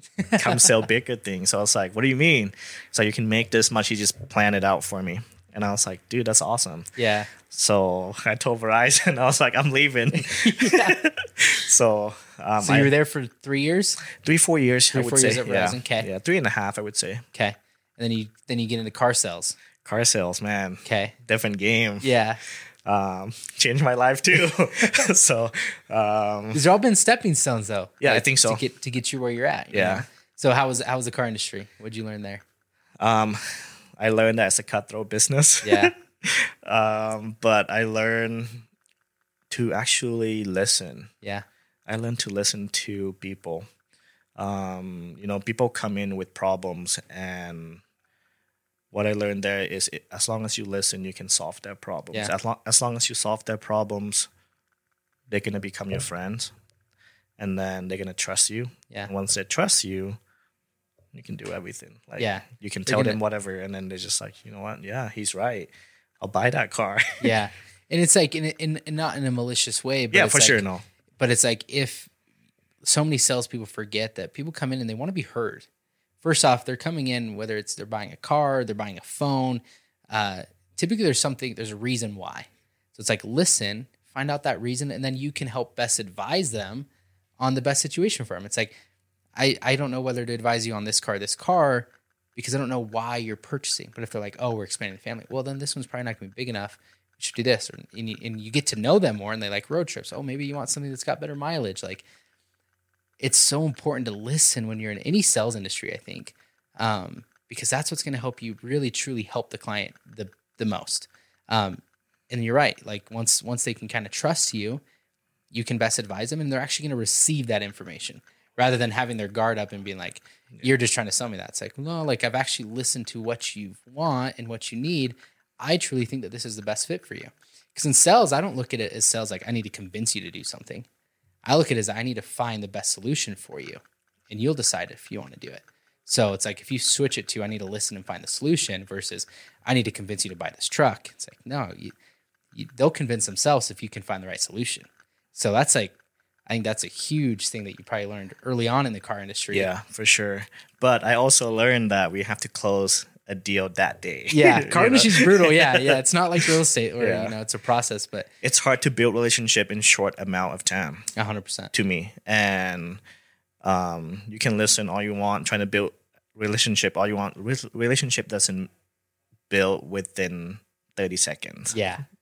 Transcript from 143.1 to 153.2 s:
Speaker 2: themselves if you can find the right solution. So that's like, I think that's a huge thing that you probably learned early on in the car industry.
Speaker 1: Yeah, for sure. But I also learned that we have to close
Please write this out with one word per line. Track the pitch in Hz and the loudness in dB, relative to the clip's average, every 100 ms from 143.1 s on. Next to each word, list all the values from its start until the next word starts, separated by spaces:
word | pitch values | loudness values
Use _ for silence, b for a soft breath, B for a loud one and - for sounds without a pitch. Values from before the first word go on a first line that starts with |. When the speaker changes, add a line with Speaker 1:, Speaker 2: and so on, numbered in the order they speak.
| 117 104 | -2 -2
Speaker 2:
themselves | 98 147 139 - | 0 2 2 0
if | 98 | -8
you | 110 | -12
can | 113 | -12
find | - 95 | -8 -8
the | 92 | -8
right | - | -6
solution. | - 104 120 - - _ _ _ _ | -6 -4 -4 -6 -10 _ _ _ _
So | - 110 | -2 2
that's | 107 147 131 | 4 4 2
like, | 101 - _ _ _ _ - | 0 -8 _ _ _ _ -4
I | |
think | 117 107 | -2 -2
that's | 107 | -2
a | 87 | -6
huge | - - 151 135 107 - | -8 -4 0 0 0 -4
thing | 113 98 | -6 -12
that | - | -14
you | - | -6
probably | 110 101 | -6 -6
learned | 104 95 - | -10 -12 -12
early | 127 123 117 | -4 0 2
on | 127 135 | 2 2
in | |
the | 104 | -4
car | - 104 | -8 -8
industry. | 98 - - 101 | -6 -8 -2 0
Speaker 1:
Yeah, | 95 92 | 0 -2
for | - - | -8 -2
sure. | 104 - 104 101 107 B B _ | 2 2 2 -4 -8 B B _
But | 127 120 | 4 4
I | 110 | 4
also | 120 131 - 117 | 4 6 4 4
learned | 110 120 123 110 | 2 4 4 4
that | 98 90 | 2 2
we | 95 | 0
have | 98 104 | -4 -4
to | - | -6
close | - 107 98 98 - - _ | -2 0 2 2 0 -2 _